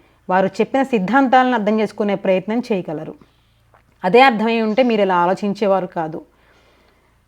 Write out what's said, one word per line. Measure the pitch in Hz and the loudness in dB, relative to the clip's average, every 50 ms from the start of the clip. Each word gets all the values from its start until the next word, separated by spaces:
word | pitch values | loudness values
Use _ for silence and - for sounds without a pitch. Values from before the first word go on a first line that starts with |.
| _ _ _ _ _ - | _ _ _ _ _ -2
వారు | 180 190 190 190 | 0 0 0 0
చెప్పిన | - - 220 220 - 269 254 | -2 -2 -4 -2 -2 -2 -2
సిద్ధాంతాలను | 262 - 220 185 180 220 277 277 247 262 254 254 254 247 | 0 -2 -2 -2 0 2 2 2 4 4 4 4 2 0
అర్థం | 226 202 208 214 220 | 0 0 0 0 0
చేసుకునే | 214 202 - - 214 208 196 | -2 -4 -4 -4 -4 -2 -2
ప్రయత్నం | 196 202 196 185 190 185 208 220 247 233 - | -2 0 0 0 0 -2 -2 -4 -6 -4 -4
చేయగలరు. | 226 185 175 - 156 151 156 156 - - _ _ _ _ _ _ _ _ _ _ _ _ _ _ _ _ - | -4 -4 -4 -6 -10 -10 -10 -14 -16 -18 _ _ _ _ _ _ _ _ _ _ _ _ _ _ _ _ -2
అదే | 185 180 240 | 2 4 6
అర్థమై | 262 269 233 208 220 226 226 226 | 6 6 4 2 0 -2 0 0
ఉంటే | 226 220 214 202 262 | -2 0 0 0 0
మీరు | 247 226 208 | 2 2 0
ఇలా | 202 190 185 | 0 2 2
ఆలోచించేవారు | 175 175 175 190 180 208 202 196 202 226 196 196 190 180 | 2 2 0 0 -2 -2 -4 -4 -2 0 0 0 0 -2
కాదు. | 185 - 180 160 160 156 - - - _ _ _ _ _ _ _ _ _ _ _ _ _ _ _ _ _ _ _ | -4 -6 -8 -6 -6 -8 -10 -14 -18 _ _ _ _ _ _ _ _ _ _ _ _ _ _ _ _ _ _ _